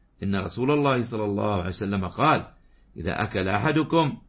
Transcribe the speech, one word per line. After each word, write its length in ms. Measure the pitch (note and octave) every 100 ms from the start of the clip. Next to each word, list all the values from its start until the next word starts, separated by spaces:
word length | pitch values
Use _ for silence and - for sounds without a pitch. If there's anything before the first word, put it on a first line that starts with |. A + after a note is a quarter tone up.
| _ _
"إن 140 | G2 G2
رسول 340 | F#2 A2 C3
الله 400 | D3 C#3+ B2+ A#2
صلى 140 | A2
الله 280 | G#2+ G2+ G#2+
عليه 160 | G2 F2+
وسلم 380 | F#2 G2+ G2+ F#2
قال: 400 | G#2 C#3+ D3 - - - - _ -
'إذا 260 | - -
أكل 260 | A2 G2+ F#2+
أحدكم 680 | G2+ C3+ D3+ D3 E3 D3+ A3